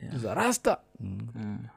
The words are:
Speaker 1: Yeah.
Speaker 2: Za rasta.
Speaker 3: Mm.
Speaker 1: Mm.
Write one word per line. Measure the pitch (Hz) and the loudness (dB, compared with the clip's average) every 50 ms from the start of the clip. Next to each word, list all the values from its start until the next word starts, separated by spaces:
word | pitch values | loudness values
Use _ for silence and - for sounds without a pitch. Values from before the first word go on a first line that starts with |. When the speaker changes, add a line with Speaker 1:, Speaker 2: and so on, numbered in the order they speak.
| - | -10
Speaker 1:
Yeah. | - - 127 | -6 -4 -2
Speaker 2:
Za | 113 104 101 | -2 0 2
rasta. | - 220 247 240 - - 247 196 - - _ - - | 4 4 4 4 4 4 4 2 2 0 _ -14 -10
Speaker 3:
Mm. | - 95 98 101 110 117 117 | -8 -6 -6 -6 -6 -8 -8
Speaker 1:
Mm. | 117 110 104 104 101 117 113 - | -6 -6 -4 -4 -6 -8 -10 -14